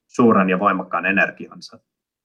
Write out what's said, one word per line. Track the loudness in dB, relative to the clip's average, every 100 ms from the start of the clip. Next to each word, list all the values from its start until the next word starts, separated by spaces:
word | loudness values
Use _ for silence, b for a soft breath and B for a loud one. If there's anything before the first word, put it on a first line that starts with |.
| _
suuren | 0 2 4 2
ja | 0
voimakkaan | 0 -2 -4 -6 -2
energiansa. | -2 -2 -4 -18 -18 -20 -20 _ _ _ _